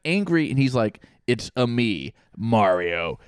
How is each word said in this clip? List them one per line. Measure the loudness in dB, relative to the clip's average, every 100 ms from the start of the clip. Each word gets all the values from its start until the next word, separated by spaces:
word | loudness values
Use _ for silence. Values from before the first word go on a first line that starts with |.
angry, | -2 -2 0 0 2
and | 2
he's | 2
like, | 2 -2 -4 -20 _ -4
It's | -4 -4 -2
a | -2
me, | 0 -2 -2 -8 -14 _ -8
Mario. | 0 4 4 2 0 -4 -4 -8